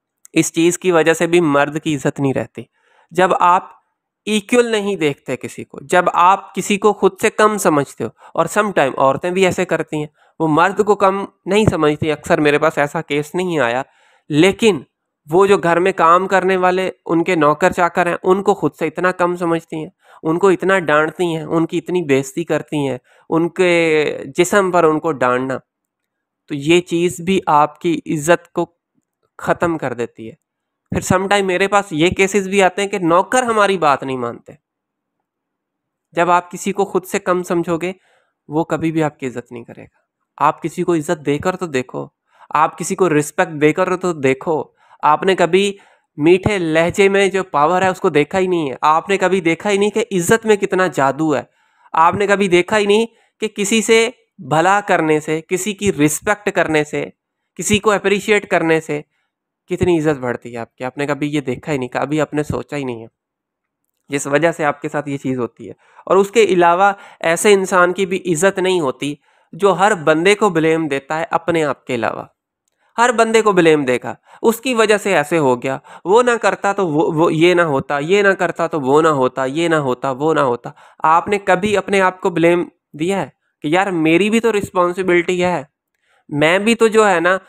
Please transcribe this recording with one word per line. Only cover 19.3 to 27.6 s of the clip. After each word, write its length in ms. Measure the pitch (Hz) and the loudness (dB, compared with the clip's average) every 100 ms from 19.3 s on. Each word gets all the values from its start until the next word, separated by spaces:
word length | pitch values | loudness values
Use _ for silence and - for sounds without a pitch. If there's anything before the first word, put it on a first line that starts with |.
| 180 | -2
समझती 460 | 170 165 - 160 | -2 -4 -6 -12
हैं, 100 | 160 - _ - | -12 -16 _ -10
उनको 280 | 160 165 196 | -4 0 2
इतना 280 | 170 175 190 | 2 2 0
डांटती 540 | 156 151 156 156 175 | 2 2 0 -2 -4
हैं, 120 | 160 151 | -4 -4
उनकी 320 | 165 160 170 | -2 -2 -2
इतनी 240 | 156 180 | -4 -4
बेइज्जती 420 | 156 135 139 - | 0 0 -2 -6
करती 420 | 165 151 - 151 139 | -4 -4 -4 -4 -4
हैं, 140 | 123 _ _ - | -6 _ _ -4
उनके 960 | 160 170 170 185 170 165 156 143 - - | -2 -2 0 0 2 2 0 0 -4 -6
जिस्म 400 | 139 - 208 190 | -2 0 0 0
पर 140 | 175 160 | 2 2
उनको 260 | 156 165 | 2 -2
डांटना, 480 | 139 127 123 131 127 - _ _ _ _ _ _ _ - | -2 0 0 -4 -8 -12 _ _ _ _ _ _ _ -12
तो 80 | 147 | -6
ये 240 | 143 175 | 2 2
चीज़ 420 | 175 170 175 175 | 2 -2 -2 -4
भी 180 | 170 190 - | -2 -2 2
आपकी 460 | 151 | 2